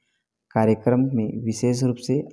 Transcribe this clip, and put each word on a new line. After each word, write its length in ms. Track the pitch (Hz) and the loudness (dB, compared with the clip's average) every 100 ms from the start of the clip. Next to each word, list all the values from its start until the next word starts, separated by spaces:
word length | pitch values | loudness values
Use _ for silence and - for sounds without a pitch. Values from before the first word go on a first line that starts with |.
| _ _ _ _ _ 113 | _ _ _ _ _ 2
कार्यक्रम 440 | 110 107 - 123 135 | 2 2 2 2 2
में 140 | 131 107 110 | 0 -4 -4
विशेष 400 | 113 110 123 123 | -6 -2 0 0
रूप 140 | 131 120 | 0 -2
से 260 | - 135 - | -2 -4 -4